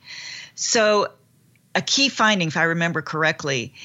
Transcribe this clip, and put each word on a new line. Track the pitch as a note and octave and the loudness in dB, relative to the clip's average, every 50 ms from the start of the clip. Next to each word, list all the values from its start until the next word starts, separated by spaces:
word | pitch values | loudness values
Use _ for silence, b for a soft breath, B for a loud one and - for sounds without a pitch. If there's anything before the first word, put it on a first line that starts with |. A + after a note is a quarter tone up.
| B B B B B B B B B B B | B B B B B B B B B B B
So | - - - - A#3+ G#3+ G#3+ G#3+ G3+ - - - _ _ _ _ _ _ _ _ _ _ _ - | -6 -4 0 2 4 4 4 4 4 2 0 -4 _ _ _ _ _ _ _ _ _ _ _ -4
a | F#3 | -4
key | F#3 - - C4+ C#4 C4+ | -2 0 0 2 2 2
finding, | - - A3+ G#3+ G#3+ F#3+ E3+ D#3 | 2 2 4 4 4 2 0 0
if | C3+ | 0
I | E3+ E3 | 2 2
remember | E3 E3 E3+ E3+ E3+ D#3 D#3 | 2 2 0 0 -2 -2 -4
correctly, | D3 - - D3+ D#3+ D#3 D#3+ - - C#3+ C#3 B2 A#2 C#3 B B B | -6 -4 -2 0 0 0 0 0 -2 -4 -4 -4 -4 -6 B B B